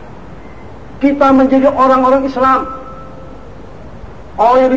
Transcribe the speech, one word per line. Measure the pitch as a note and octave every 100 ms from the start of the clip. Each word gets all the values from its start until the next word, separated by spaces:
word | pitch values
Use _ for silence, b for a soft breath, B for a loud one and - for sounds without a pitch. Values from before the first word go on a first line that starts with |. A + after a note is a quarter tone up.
| - - - - - - - - - -
kita | C#4 C#4+ C#4 C4+
menjadi | C4 C4+ C#4
orang-orang | B3 C4 C4 C4 C4+ C4+
Islam, | B3 C4 C4 - - - - - - - - - - - - - - - - - -
orang | A3+ B3+
yang | C4